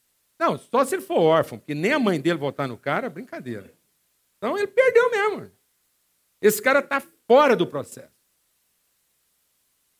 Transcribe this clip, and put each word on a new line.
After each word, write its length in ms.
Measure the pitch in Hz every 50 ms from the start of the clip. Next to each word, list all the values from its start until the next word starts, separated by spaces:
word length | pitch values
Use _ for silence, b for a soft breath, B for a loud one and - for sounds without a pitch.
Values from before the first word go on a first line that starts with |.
| _ _ _ _ _ _ _ -
Não, 160 | 330 330 185
só 260 | 135 - _ - 247 277
se 120 | 269 392
ele 80 | 370 -
for 180 | - 339 277
órfão, 380 | 175 156 160 160 143 - 127 104
porque 160 | - - 147
nem 180 | 147 160 214 294
a 60 | 311
mãe 200 | 254 208 180 151
dele 200 | 135 160 175 156
votar 280 | 139 139 131 - 143
no 120 | 131 117 107
cara, 320 | - 139 147 180 262 -
brincadeira. 680 | - 156 254 - - 330 165 127 117 101 95 95 _ _ _ _ _ _ _ _ _ _ _ _ _ _
Então 180 | - 226 311
ele 120 | 403 403 392
perdeu 420 | - - 523 523 - 466 480 494
mesmo. 440 | 480 403 403 427 392 240 131 95 _ _ _ _ _ _ _ _ _ _ _ _ _ _ _ _ _ _
Esse 220 | - 208 208 - -
cara 180 | 262 269 277
tá 220 | 269 - 277 277 - - _ _ _
fora 280 | - 226 269 302 277 233
do 120 | 180 175
processo. 480 | - - 143 123 - - - - - _ _ _ _ _ _ _ _ _ _ _ _ _ _ _ _ _ _ _ _ _ _ _ _ _ _ _ _ _ _ _ _ _ _ _ _ _ _